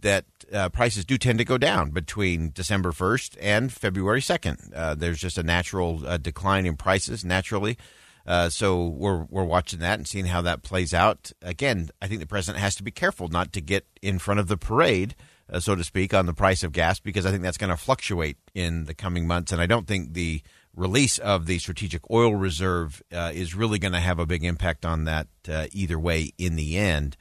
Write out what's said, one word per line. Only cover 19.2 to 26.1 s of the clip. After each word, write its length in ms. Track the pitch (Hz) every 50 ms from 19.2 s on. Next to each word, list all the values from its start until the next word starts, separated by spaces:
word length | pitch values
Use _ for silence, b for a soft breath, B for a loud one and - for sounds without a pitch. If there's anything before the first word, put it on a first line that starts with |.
| 82
months. 240 | 85 87 87 82 -
And 100 | 98 85
I 40 | 85
don't 220 | 87 117 117 85
think 260 | - 104 92 76 62 82
the 280 | 90 87 82 80 73 - b b b b b b
release 440 | - 90 90 101 139 139 - -
of 300 | - - 104 101 90 80
the 120 | 82 92 82
Strategic 500 | - - 85 - 101 85 82 82 - -
Oil 240 | 113 113 117 113 104
Reserve, 680 | 98 95 92 80 78 95 92 87 87 82 73 69 - - -
uh, 200 | 85 87 85 85 76
is 220 | 87 92 82 87
really 220 | 98 113 110 107
gonna 220 | 101 104 95 90 87
have 200 | 85 90 87 82
a 60 | 85
big 200 | 78 90 80 82
impact 400 | 87 85 - - 87 78 - -
on 180 | 82 80 78 78
that, 240 | 80 78 78 76 - _ _ - 85
uh, 180 | 78 78 78 - -
either 260 | 101 95 78 85 78
way 320 | 80 87